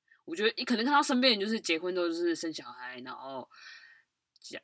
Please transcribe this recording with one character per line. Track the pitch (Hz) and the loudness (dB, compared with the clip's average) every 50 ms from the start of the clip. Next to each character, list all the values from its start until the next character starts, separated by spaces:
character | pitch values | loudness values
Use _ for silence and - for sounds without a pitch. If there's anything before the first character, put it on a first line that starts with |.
| _ _ _ _ - | _ _ _ _ -12
我 | - 165 | -10 -4
觉 | 180 214 226 | 2 2 0
得 | - - 247 | 2 0 -2
可 | - 247 | 0 0
能 | 208 226 | 2 2
看 | 277 294 | 4 6
到 | 285 | 6
身 | 294 - 277 247 | 6 6 4 4
边 | 254 262 | 6 6
人 | 226 202 | 4 4
就 | 196 | 2
是 | 214 226 214 | 0 0 -2
结 | - - 165 | 0 0 -2
婚 | 160 175 180 | 0 0 -2
之 | 185 180 | 0 0
后 | 175 170 | 0 0
就 | 165 | 0
是 | 170 175 170 165 | 0 0 0 0
生 | - - 160 151 | 0 -2 -6 -6
小 | - 131 123 | -8 -12 -14
孩， | 123 - 123 127 127 123 123 | -14 -14 -14 -12 -12 -12 -12
然 | 127 | -12
后 | 127 - 127 135 135 127 123 _ - - - - - - - - - - _ _ _ _ _ _ _ _ | -12 -12 -10 -8 -8 -8 -10 _ -16 -20 -20 -20 -20 -20 -20 -20 -20 -20 _ _ _ _ _ _ _ _
缴， | - - - - | -16 -14 -14 -12